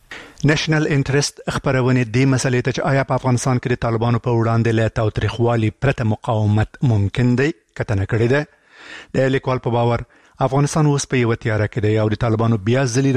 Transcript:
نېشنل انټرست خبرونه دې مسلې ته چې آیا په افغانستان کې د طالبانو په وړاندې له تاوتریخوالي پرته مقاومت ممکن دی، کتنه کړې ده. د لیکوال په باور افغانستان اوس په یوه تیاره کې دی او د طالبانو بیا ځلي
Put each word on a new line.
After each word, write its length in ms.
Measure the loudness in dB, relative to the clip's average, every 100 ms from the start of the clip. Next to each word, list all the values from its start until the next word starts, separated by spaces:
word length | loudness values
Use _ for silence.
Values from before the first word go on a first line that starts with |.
| _ -20 -20 -2 0
نېشنل 360 | 2 0 0 0 0
انټرست 460 | 0 0 -2 -6 -8 -4
خبرونه 480 | 0 0 2 2
دې 200 | 2 2 2
مسلې 280 | 2 0 0 0
ته 60 | -2
چې 60 | 0
آیا 160 | 0 0
په 100 | -2
افغانستان 440 | 0 0 0 0
کې 100 | -2
د 80 | -2 -2
طالبانو 340 | -2 0 0 0
په 120 | 0
وړاندې 340 | 2 2 2 2
له 160 | 0 0
تاوتریخوالي 760 | -2 -2 -4 0 0 2 0 0 -2
پرته 240 | -2 -2
مقاومت 680 | -4 -2 0 2 0 -2 -2 0
ممکن 440 | 0 0 0 0 2
دی، 100 | 0 -4 _ -10
کتنه 280 | -4 -4 -2
کړې 220 | 0 2
ده. 80 | 0 -2 _ _ -20 -20 -20 -6 -2
د 180 | 0 0
لیکوال 300 | -2 -4 -2
په 100 | 0
باور 300 | 0 -2 -6 _ _ -4
افغانستان 520 | -2 0 0 2 2
اوس 200 | 0 -2
په 140 | 0 0
یوه 180 | 0
تیاره 240 | -2 -2 -2
کې 120 | -2 0
دی 100 | 2
او 60 | 0
د 120 | 0 0
طالبانو 400 | 0 0 0 0
بیا 160 | 0 0
ځلي 280 | 0 2